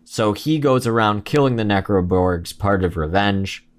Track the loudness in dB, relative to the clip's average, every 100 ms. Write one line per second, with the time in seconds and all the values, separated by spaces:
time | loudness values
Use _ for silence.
0 | -10 -2 0 0 -2 0 2 2 2 2
1 | 2 0 -2 0 2 0 0 0 2 0
2 | 2 2 0 -2 -6 -4 -2 0 0 -2
3 | -2 0 2 0 -4 -8 -16